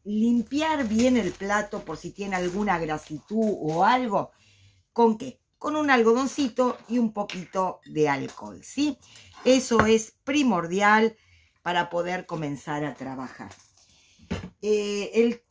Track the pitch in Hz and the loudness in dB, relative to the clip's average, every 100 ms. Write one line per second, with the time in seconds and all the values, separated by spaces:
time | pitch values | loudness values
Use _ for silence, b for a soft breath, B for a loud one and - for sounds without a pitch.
0 | 196 214 233 240 226 277 320 302 226 220 | -6 0 2 2 0 -2 0 0 0 2
1 | 254 247 185 - 196 208 208 202 - 151 | 4 4 0 -4 -2 -2 -2 -8 -10 -12
2 | 170 - 196 185 180 185 208 170 160 156 | -12 -10 -6 -4 -2 -2 -2 -2 -2 -6
3 | - 151 - 220 220 - 151 160 202 254 | -8 -14 -6 -2 0 -2 -2 2 2 2
4 | 247 190 135 b b b b b _ - | 0 -2 -4 b b b b b _ 2
5 | 226 220 254 - _ _ 294 302 294 247 | 2 2 -6 -14 _ _ -4 0 2 4
6 | 226 240 269 - 262 - 247 - - 247 | 6 4 2 -2 -2 0 0 -2 -4 -2
7 | 226 208 208 185 160 190 185 - - 151 | 0 -2 -8 -8 -6 -4 -4 -6 -6 0
8 | 151 135 - - 104 - - - 294 - | 0 0 -6 -12 -16 -16 -8 -2 -2 -4
9 | B B B B 247 262 254 226 214 220 | B B B B 4 4 4 4 4 2
10 | - _ - 294 262 180 165 190 208 214 | 0 _ -2 0 2 0 -2 2 4 4
11 | 220 220 b b b b 175 175 170 175 | 4 -2 b b b b -4 -2 -2 -4
12 | 175 180 175 165 147 139 - 147 147 123 | -4 -6 -6 -8 -6 -8 -8 -6 -6 -8
13 | 131 131 123 - 101 - _ _ B B | -12 -10 -12 -14 -18 -20 _ _ B B
14 | B B B - - - 208 214 208 202 | B B B -10 -10 -6 0 0 0 -4
15 | 196 220 233 226 _ | 0 2 2 0 _